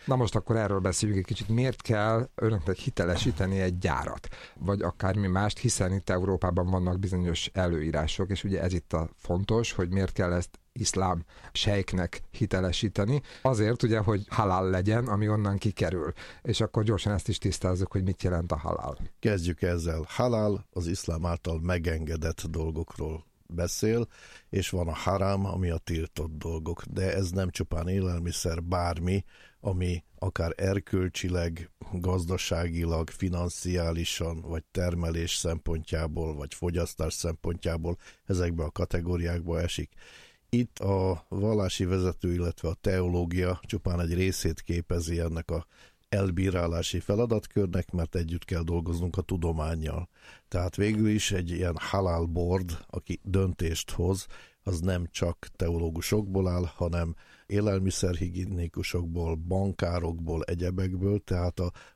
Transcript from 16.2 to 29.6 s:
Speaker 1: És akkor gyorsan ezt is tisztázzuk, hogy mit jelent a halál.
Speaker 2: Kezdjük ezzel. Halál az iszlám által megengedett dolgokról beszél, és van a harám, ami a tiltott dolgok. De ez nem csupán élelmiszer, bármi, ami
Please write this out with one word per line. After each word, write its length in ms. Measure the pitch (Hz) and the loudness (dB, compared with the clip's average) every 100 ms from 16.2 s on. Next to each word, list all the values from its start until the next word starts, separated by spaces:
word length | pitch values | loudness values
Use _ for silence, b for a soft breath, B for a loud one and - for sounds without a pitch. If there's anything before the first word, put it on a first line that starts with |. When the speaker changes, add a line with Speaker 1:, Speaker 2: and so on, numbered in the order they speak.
| B B | B B
Speaker 1:
És 200 | - 104 | -2 0
akkor 220 | 107 113 | 0 2
gyorsan 300 | 107 101 101 | 2 2 2
ezt 140 | 101 - | 0 0
is 100 | 101 | -2
tisztázzuk, 540 | 101 - 92 90 95 | 0 0 0 0 0
hogy 120 | 98 | 0
mit 200 | 95 92 | 0 0
jelent 280 | 92 85 87 | 0 0 0
a 60 | 80 | -2
halál. 400 | 78 80 67 71 - - | -2 -4 -4 -6 -8 -2
Speaker 2:
Kezdjük 420 | 110 101 85 82 | 0 2 0 0
ezzel. 440 | 90 87 82 80 76 | 0 0 0 -2 -4
Halál 580 | - 123 113 107 98 - | 0 2 4 2 0 -4
az 160 | - 85 | -4 -2
iszlám 380 | 95 - 80 87 | -2 -2 -2 0
által 340 | 85 87 82 | -2 -2 -2
megengedett 880 | 87 90 82 80 78 82 82 - 80 | 0 0 0 -2 -2 -2 -2 -4 -4
dolgokról 760 | 82 80 80 85 - 78 80 - _ - | -4 -2 -4 -6 -6 -6 -6 -12 _ -10
beszél, 600 | 85 87 - 110 117 117 B B B B | -2 -2 0 2 2 -2 B B B B
és 200 | 95 90 | -2 0
van 180 | 92 85 | 0 -2
a 60 | |
harám, 520 | 80 95 95 98 98 98 | -2 0 2 2 2 0
ami 240 | 90 90 | 0 0
a 80 | 82 | 0
tiltott 600 | - 82 80 - 80 78 | -2 -4 -4 -6 -6 -6
dolgok. 460 | 82 82 80 82 | -6 -4 -4 -6
De 300 | - 95 95 | -6 -2 0
ez 180 | 95 92 | 0 0
nem 180 | 95 90 | 0 -2
csupán 380 | - 92 82 87 | -2 -2 -2 0
élelmiszer, 760 | 98 92 87 85 - 90 82 | 0 2 0 -2 -2 -2 -2
bármi, 600 | 85 90 87 82 90 98 - B B | -2 0 0 0 0 0 -2 B B
ami 440 | B | B